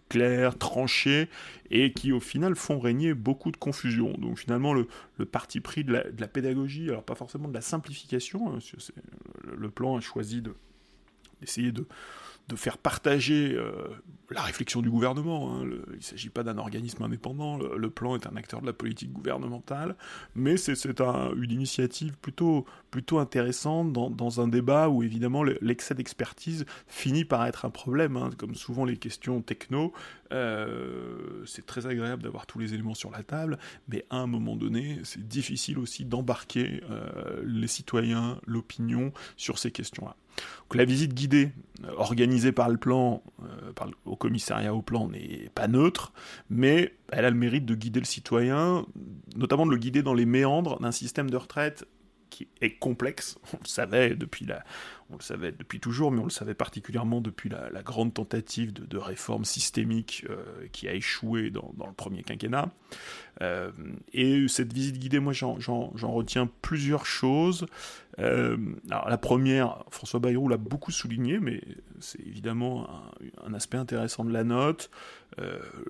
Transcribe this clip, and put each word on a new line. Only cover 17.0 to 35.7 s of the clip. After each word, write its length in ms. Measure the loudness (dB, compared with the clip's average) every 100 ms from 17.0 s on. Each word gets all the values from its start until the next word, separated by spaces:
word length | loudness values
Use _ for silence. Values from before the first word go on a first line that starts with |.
indépendant, 560 | -4 -4 -4 -6 -4 -4
le, 200 | -4 -2
le 120 | -4
plan 260 | -2 -2 -2
est 120 | -4
un 80 | -10
acteur 240 | -8 -8
de 60 | -6
la 80 |
politique 400 | -4 -4 -6 -8
gouvernementale, 840 | -6 -4 -4 -4 -8 -8 -6 -6 -8 -14 -16 -10 0
mais 220 | 4 4
c'est, 180 | 2 -2
c'est 240 | 0 2
un, 320 | 2 2 0 0
une 160 | 0
initiative 680 | 0 0 0 0 0 -6 -6
plutôt, 480 | -8 2 4 4 2 -8 _
plutôt 280 | -6 2 2
intéressante 720 | 4 2 2 0 0 0 0
dans, 160 | 0 -2
dans 320 | 0 -2 2
un 80 | 4
débat 400 | 4 6 6 6
où 120 | 6
évidemment 420 | 2 2 0 2
le, 140 | 2 2
l'excès 340 | 2 0 0 -4
d'expertise 680 | -4 -4 -6 -6 -6 -6 -6 -10 -14
finit 360 | -4 2 2
par 220 | 4 2 2
être 180 | -2
un 60 | -6
problème, 480 | -6 0 2 2 2
hein. 140 | -2 -4
Comme 180 | -8 -8
souvent 280 | -6 -2
les 140 | 0 -2
questions 440 | -6 -8 -2 -2
techno, 520 | -2 -6 -4 -2 -2 -4 -16 -18 -6
euh, 1120 | -2 -2 -2 -4 -4 -6 -8 -8 -10 -10 -10 -12
c'est 200 | -14 -12
très 200 | -8 -4
agréable 360 | -2 -2 -4
d'avoir 260 | -8 -10 -10
tous 120 | -6
les 140 | -4
éléments 220 | -4 -4 -6
sur 160 | -8
la 120 | -10
table, 360 | -8 -4 -4 -4 -8 -18 -8
mais 180 | -8 -4
à 80 | -4
un 100 | 0
moment 300 | 0 -2 -2
donné, 420 | 0 0 -2 -6
c'est 220 | -10 -12 -6
difficile 540 | -4 -2 -4 -4